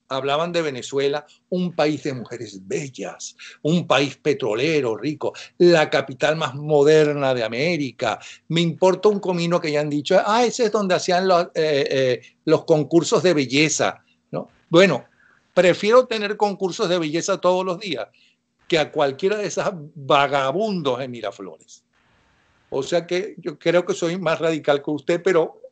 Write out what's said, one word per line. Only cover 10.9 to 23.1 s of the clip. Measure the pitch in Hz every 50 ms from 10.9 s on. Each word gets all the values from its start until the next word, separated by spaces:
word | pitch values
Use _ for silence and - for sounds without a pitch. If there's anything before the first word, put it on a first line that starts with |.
| 180
hacían | - - - 180 175 190
los, | 190 180 170 180 175 -
eh, | - 160 156 147 139 143 -
eh, | - 135 131 127 123 - - - _ _ -
los | 160 160 - -
concursos | - 165 156 147 - 160 165 151 - 240 180
de | 143 180 165
belleza", | 151 135 117 123 143 156 147 - - 117 98 - - _ _ _ _ _ -
¿no? | - - - - _ _ _ -
Bueno, | 165 170 196 190 139 113 - _ _ _ _ _ _ _ _ _ -
prefiero | 180 175 180 165 - 196 208 233 254 254
tener | 247 226 220 208 202 214
concursos | 202 214 208 196 - 190 180 165 - 220 165
de | 175
belleza | 180 165 151 147 165 156 - 190 175
todos | - 180 180 180 185
los | 190 175 185
días | 220 190 143 117 101 - _ _ _ _ _ _ _ _ _ _ _
que | - 170 156
a | 147 -
cualquiera | - 147 143 139 131 131 190 190 208
de | 214 208
esas | 165 - 196 151 185 202 160 147 151 -
vagabundos | 156 135 135 151 139 143 135 139 139 135 135 143 185 220 220 196 175 147 135 123 123
en | 139 123
Miraflores. | 120 117 107 98 - - 98 90 78 - _ - - - _ _ _ _ _ _ _ _ _ _ _ _ _ _ _ _ _ -
O | - 139 -
sea | - 175 170 170
que | 175